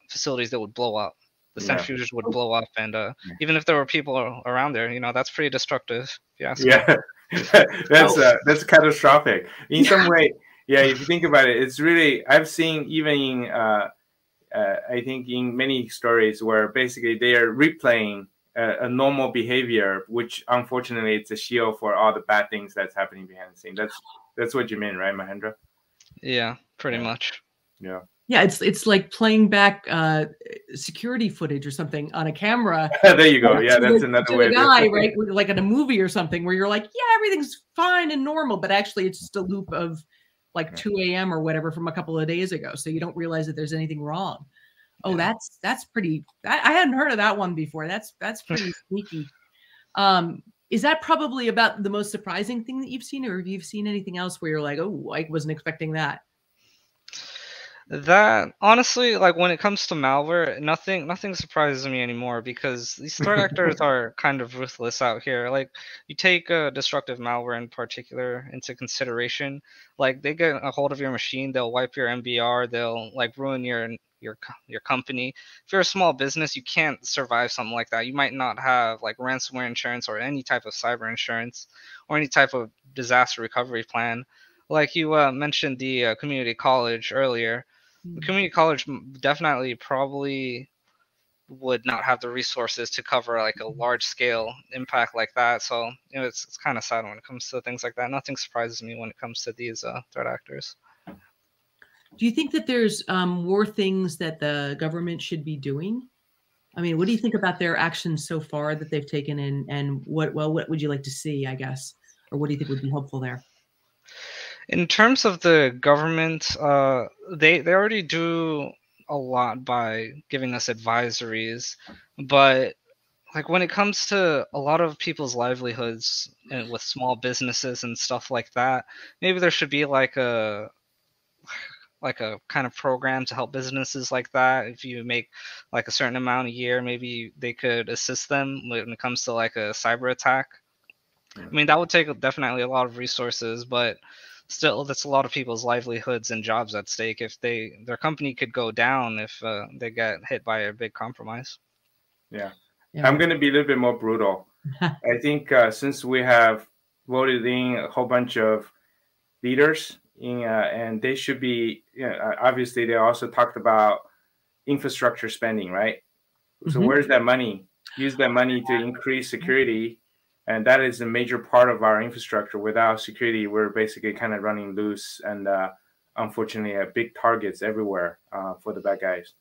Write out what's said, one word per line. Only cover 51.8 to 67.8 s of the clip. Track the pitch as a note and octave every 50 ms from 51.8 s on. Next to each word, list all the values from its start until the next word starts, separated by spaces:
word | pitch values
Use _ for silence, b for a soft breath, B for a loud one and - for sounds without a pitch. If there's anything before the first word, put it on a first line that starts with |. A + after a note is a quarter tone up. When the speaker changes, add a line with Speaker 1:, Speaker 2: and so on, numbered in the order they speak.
| G3
Speaker 3:
the | G3
most | G3+ G#3 G3+ G3+
surprising | - G3+ - F#3+ F3 F#3+ G#3 G#3 B3 A#3 A3+
thing | - B3+ C4
that | C4+ -
you've | - B3 -
seen, | - C#4+ C4+ C4
or | A3+ F3+ F#3+
have | F3
you | F#3+ G3 F#3
seen | E3 - - G#3 G#3
anything | G#3 G#3 G3+ F#3+ F#3+ F3
else | F3+ F3+ F3+ F3 -
where | E3+ D#3
you're | D#3 D3+
like, | D3 C#3+ D3 D3+
"Oh, | E3+ G#3+ F#3 C#3 - - D3+
I | D#3 D#3+ D#3
wasn't | D#3 D#3+ C#3+ D#3
expecting | D#3 D#3 - E3 D#3+ - E3 D#3 D#3
that"? | D#3+ D3+ C#3+ - - _ _ _ _ _ _ _ _ _ _ _ _ _ _ _ _ _ - B B B B B B B B B B B B B B B B D3+
Speaker 1:
That, | D3 C#3+ D#3+ F3+ G3+ G#3+ G#3+ A3 G#3 D#2+ - - -
honestly, | G3 G#3 A3+ A#3+ B3 - - B3 B3 A#3+ A3
like, | F#3 F#3+ F3+ E3
when | E3+ F3+ F3+
it | E3+ D3+
comes | - G3+ G3+ G3 -
to | - F3
malware, | D3+ C3+ C3 C3+ C#3 D3 D#3 E3+ F3 E3 C#3+ F#2 B2+
nothing, | D3+ D3+ E3 D#3+ - F#3+ F#3+ F3+ C#3
nothing | D#3 F3+ - - G3 F3+
surprises | D#3+ - - - E3 D3+ D3 C#3 C3 C3+
me | C#3 C3 B2+
anymore | B2 A#2+ A#2+ A#2+ B2 B2 A#2+ A#2
because | A2+ B2+ A#2 - - C#3 B2 A#2+ A#2 - -
these | - - A#2 -
threat | - D3 G3+ G#3 G3+
Speaker 3:
<laughs> | G3 F#3
Speaker 1:
actors | D3+ F#3 F3 E3 D3 -
are | D#3 C#3+ C3 B2+ A#2 A#2 -
kind | - - C#3+ C#3 C3
of | A#2+ A#2 B2+
ruthless | B2+ C3 A#2+ - - A#2 A#2 - -
out | C3+ A#2+ A2 A#2 -
here. | C#3 B2+ A#2+ A#2+ B2
Like, | C3+ C3+ C3+ - - B B B B B B
you | B D3
take, | - - F#3 F3+ E3+ - -
uh, | E3+ E3 D3+ C#3
destructive | C3 C#3 C3 - - C#3 - - B2 B2
malware | A#2+ A#2+ A#2+ A#2+ A#2+ B2 A#2+
in | A#2+ A#2+
particular | A#2 _ -